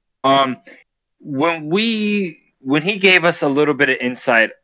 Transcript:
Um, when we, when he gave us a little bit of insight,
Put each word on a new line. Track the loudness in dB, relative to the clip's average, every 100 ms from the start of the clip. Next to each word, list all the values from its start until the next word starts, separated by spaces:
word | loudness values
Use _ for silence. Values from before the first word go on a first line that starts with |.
| -20 _
Um, | 0 2 2 -4 -14 -20 _ _ _ _
when | -10 -2 -2 -2 -4
we, | -2 0 -2 -2 -2 -4 -8 _ _
when | -4 -2
he | -2 0
gave | 2 4
us | 2 0
a | 0
little | 0 0
bit | 2 0
of | 0
insight, | -4 -4 0 2 2 -2